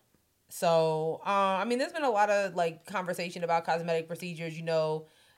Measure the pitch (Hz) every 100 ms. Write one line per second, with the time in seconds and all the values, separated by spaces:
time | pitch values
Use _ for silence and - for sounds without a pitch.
0 | _ _ _ _ _ - 175 165 160 156
1 | 160 156 180 202 196 190 214 240 311 339
2 | 277 208 208 202 196 175 170 160 - 196
3 | 180 180 175 180 165 165 170 165 170 165
4 | 165 170 180 160 165 160 165 160 156 156
5 | 156 _ _